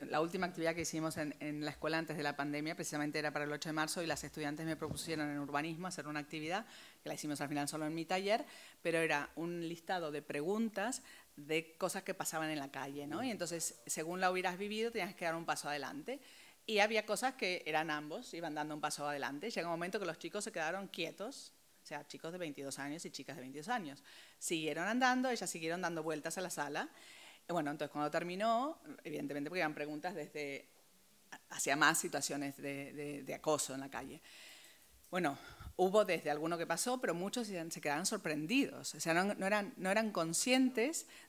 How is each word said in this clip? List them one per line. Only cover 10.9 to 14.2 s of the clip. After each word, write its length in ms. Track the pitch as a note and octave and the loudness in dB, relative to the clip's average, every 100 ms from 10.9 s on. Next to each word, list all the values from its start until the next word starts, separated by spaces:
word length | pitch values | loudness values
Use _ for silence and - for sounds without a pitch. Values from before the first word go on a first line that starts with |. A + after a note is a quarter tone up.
| C4+ - - - - | -2 -8 -20 -20 -14
de 400 | D3 D#3+ D#3+ - | 0 0 0 -2
cosas 240 | F3+ G3+ | -2 0
que 140 | F#3+ - | -4 -4
pasaban 340 | - D#3+ D#3 | -2 0 0
en 80 | D#3 | -2
la 140 | C#3 | -4
calle, 340 | C3+ C3+ C#3+ C#3+ | -6 -6 -6 -4
¿no? 180 | D#3+ | -2
Y 60 | B3+ | -2
entonces, 460 | G3 E3 E3+ - - - | -2 -2 -2 -4 -6 -6
según 340 | - D#3+ | -4 -2
la 120 | F3+ | 4